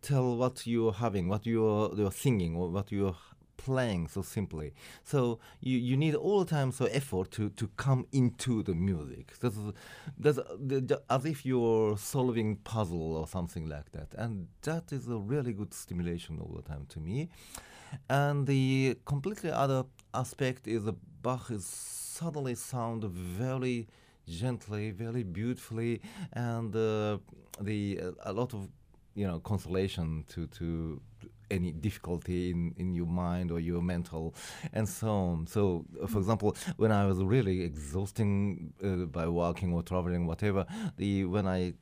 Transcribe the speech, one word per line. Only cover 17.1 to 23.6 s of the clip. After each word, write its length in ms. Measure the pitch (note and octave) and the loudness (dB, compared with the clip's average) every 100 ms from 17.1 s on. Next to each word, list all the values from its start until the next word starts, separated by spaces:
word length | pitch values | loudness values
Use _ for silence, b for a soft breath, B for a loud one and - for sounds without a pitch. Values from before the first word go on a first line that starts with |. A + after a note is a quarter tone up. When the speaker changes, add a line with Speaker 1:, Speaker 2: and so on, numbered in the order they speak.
| A2+ E3+ B B B B B B B - | -4 -4 B B B B B B B 0
Speaker 1:
And 380 | C3 C#3+ C#3+ C3+ | 2 4 2 2
the 500 | C#3 C3 C3+ C3+ A#2 | 4 4 4 4 2
completely 480 | - C#3+ C#3+ G#3+ F3 | -2 -2 0 -4 -2
other 320 | A#2+ C#3 C3+ C3+ - - | 2 2 2 0 -8 -8
aspect 520 | - C3 - C3 B2+ - | -4 -4 0 -2 -2 -2
is 200 | A2+ G#2 | 0 0
the 80 | A#2 - - | -4 -8 -4
Bach 300 | B2 B2+ - | -2 -2 -2
is 140 | A2 F2+ | -6 -6
suddenly 880 | - - - - - E3 D3+ C3+ A#2+ | -10 -10 -10 -10 -6 -4 -2 -2 -4
sound 480 | - B2+ A#2 A#2 | -4 -2 -2 -2
very 840 | G#2 F2 F2+ F2+ B2+ C3 | -4 -4 -4 -2 0 0